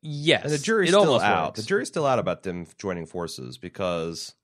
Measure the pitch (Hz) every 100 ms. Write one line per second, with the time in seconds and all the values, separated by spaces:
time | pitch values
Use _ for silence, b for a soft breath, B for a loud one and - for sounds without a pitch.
0 | 160 147 147 135 143 151 143 226 175 190
1 | 190 - 98 90 78 - 107 196 247 -
2 | 143 127 92 87 98 87 85 _ 101 87
3 | 80 90 82 - 64 64 90 - 95 85
4 | 82 82 - _